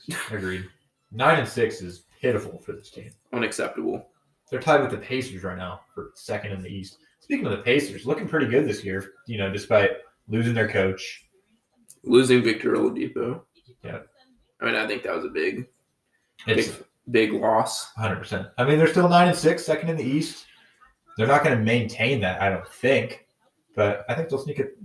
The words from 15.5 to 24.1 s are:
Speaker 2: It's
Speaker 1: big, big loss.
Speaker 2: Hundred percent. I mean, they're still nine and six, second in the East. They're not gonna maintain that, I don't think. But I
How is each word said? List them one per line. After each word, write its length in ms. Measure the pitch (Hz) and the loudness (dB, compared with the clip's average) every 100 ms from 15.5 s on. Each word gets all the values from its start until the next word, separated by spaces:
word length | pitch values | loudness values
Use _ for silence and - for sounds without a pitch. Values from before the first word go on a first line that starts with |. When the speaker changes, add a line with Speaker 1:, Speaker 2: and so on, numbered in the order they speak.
| - - _ _ _ _ _ _ - 113 | -4 -10 _ _ _ _ _ _ -10 -2
Speaker 2:
It's 200 | 113 107 | 0 0
Speaker 1:
big, 180 | - - _ - | -6 -18 _ 0
big 220 | 113 107 | 2 4
loss. 580 | 107 110 110 110 - - 110 | 2 2 2 2 -4 -8 -6
Speaker 2:
Hundred 220 | 104 90 | -4 -4
percent. 300 | - 98 - - | -6 -8 -6 0
I 80 | 131 | 4
mean, 120 | 151 | 4
they're 100 | 160 | 6
still 200 | 180 175 | 6 6
nine 220 | 175 175 | 8 6
and 80 | 170 | 4
six, 280 | 156 165 - | 2 2 0
second 240 | 151 165 | -2 -2
in 60 | 160 | -2
the 80 | |
East. 420 | 123 147 160 - - _ _ _ _ _ _ - | 0 0 -2 -8 -20 _ _ _ _ _ _ 0
They're 100 | 113 | 4
not 160 | 147 156 | 4 4
gonna 100 | 117 | 2
maintain 600 | 107 120 107 - 117 131 | 2 2 0 -2 0 0
that, 200 | 92 90 | 0 0
I 80 | 98 | -2
don't 180 | 92 - | -2 -6
think. 580 | - 123 135 - - _ _ _ _ _ - | -2 2 2 0 -8 _ _ _ _ _ 0
But 300 | 104 - | 0 0
I 60 | - | -4